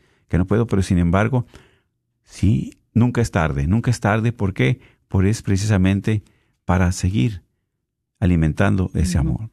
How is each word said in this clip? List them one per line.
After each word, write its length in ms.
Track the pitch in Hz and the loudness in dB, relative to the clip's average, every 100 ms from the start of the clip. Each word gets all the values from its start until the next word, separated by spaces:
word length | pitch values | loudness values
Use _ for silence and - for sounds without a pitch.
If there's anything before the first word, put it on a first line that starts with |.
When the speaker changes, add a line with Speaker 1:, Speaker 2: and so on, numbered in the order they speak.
| _ _ _ | _ _ _
Speaker 1:
que 80 | 82 | -2
no 100 | 92 | 0
puedo, 200 | 104 113 | 0 0
pero 160 | 98 | 0
sin 160 | 92 90 | 0 2
embargo, 480 | 85 95 113 127 - - _ _ _ _ _ _ | 2 2 0 -2 -4 -12 _ _ _ _ _ _
sí, 520 | _ - 95 127 269 - _ | _ -2 0 0 -2 -12 _
nunca 260 | 110 123 120 | 0 2 0
es 100 | 113 | -2
tarde, 360 | 95 78 69 71 | 0 -2 0 0
nunca 240 | 110 120 | 0 0
es 100 | 113 | -2
tarde. 320 | 104 110 113 | 0 0 -2
¿Por 220 | - 98 | -2 -4
qué? 260 | 95 127 127 - _ _ | 0 -2 -2 -8 _ _
Por 180 | 101 95 | 0 0
es 160 | 113 | 0
precisamente 800 | - 98 107 101 92 98 110 107 - _ _ _ | -2 -2 0 2 2 0 -2 -4 -6 _ _ _
para 280 | - 90 90 | -2 0 0
seguir 500 | 92 90 107 123 95 - _ _ _ _ _ _ _ | 0 -2 0 -2 -4 -12 _ _ _ _ _ _ _
alimentando 680 | 90 87 78 71 98 98 90 | 0 2 2 0 0 0 -2
ese 240 | 80 80 - | -2 0 0
Speaker 2:
Ujú. 100 | - | 0
Speaker 1:
amor, 220 | - 110 | -4 -8